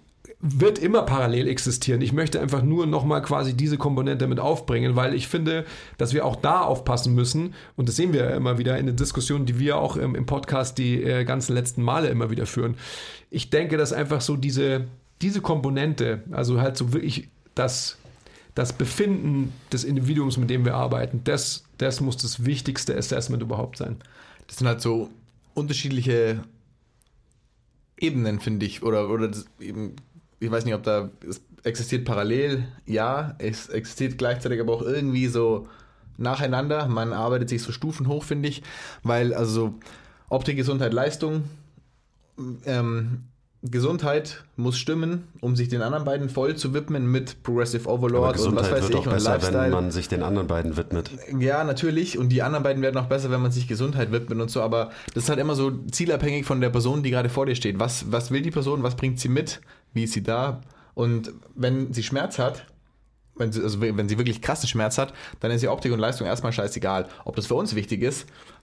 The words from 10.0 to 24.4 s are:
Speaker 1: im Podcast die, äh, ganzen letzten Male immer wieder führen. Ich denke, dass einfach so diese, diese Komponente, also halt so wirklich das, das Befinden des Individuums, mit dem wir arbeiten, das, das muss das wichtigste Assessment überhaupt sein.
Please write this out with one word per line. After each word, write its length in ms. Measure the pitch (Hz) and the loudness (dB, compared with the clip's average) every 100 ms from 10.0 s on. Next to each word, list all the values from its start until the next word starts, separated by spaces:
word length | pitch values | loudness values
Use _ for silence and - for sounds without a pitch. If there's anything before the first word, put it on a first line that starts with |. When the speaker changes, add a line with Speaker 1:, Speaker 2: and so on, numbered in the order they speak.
| 131 | -2
Speaker 1:
im 120 | 127 123 | -2 -2
Podcast 520 | 139 - 135 127 - | -2 -2 -2 -2 -2
die, 240 | 123 123 | 0 2
äh, 220 | 127 127 | 2 0
ganzen 300 | 123 131 127 | 0 0 0
letzten 280 | 123 123 - | 0 0 0
Male 260 | 120 143 151 | 0 2 2
immer 220 | 117 117 | 2 0
wieder 160 | 117 110 | -2 -2
führen. 300 | - 117 120 - - - - - | -2 -2 -2 -8 -14 -14 -18 -8
Ich 200 | 151 - | -8 0
denke, 260 | 151 165 156 | 0 2 2
dass 160 | 147 | 2
einfach 280 | - 143 147 | 0 0 0
so 160 | 123 143 | 0 0
diese, 480 | 135 127 139 135 127 - _ _ | 0 2 2 0 -2 -10 _ _
diese 180 | 185 202 | -2 0
Komponente, 840 | 185 156 135 135 151 156 120 107 - | 0 0 0 0 0 0 0 -2 -4
also 300 | - 123 123 | -2 2 2
halt 160 | 131 127 | 2 0
so 160 | 123 | 0
wirklich 360 | 135 143 - - - _ - | 0 -2 -4 -8 -18 _ -2
das, 400 | 127 - - - - - - - - | -2 -2 -6 -8 -18 -20 -20 -20 -8
das 180 | - 123 | -4 -2
Befinden 800 | - 127 - 202 196 147 139 131 - - | 0 -2 2 2 2 2 0 -2 -6 -6
des 100 | 127 | -4
Individuums, 540 | 135 139 127 151 139 131 | 0 0 2 2 2 2
mit 140 | 120 | 2
dem 140 | 123 | 2
wir 120 | 120 127 | 2 2
arbeiten, 460 | 127 123 120 120 | 0 0 -2 -2
das, 400 | - 135 - - - - | 0 0 -2 -6 -12 -2
das 220 | 131 127 | -2 0
muss 160 | 135 123 | -2 -2
das 280 | 117 - 120 | -4 -2 0
wichtigste 500 | 139 - 135 - 123 | 0 -2 -4 -4 -4
Assessment 460 | - 131 123 123 | -2 -2 -2 -4
überhaupt 340 | 113 110 123 - | -2 -4 -6 -6
sein. 200 | 135 107 - - - - | -8 -8 -14 -20 -20 -20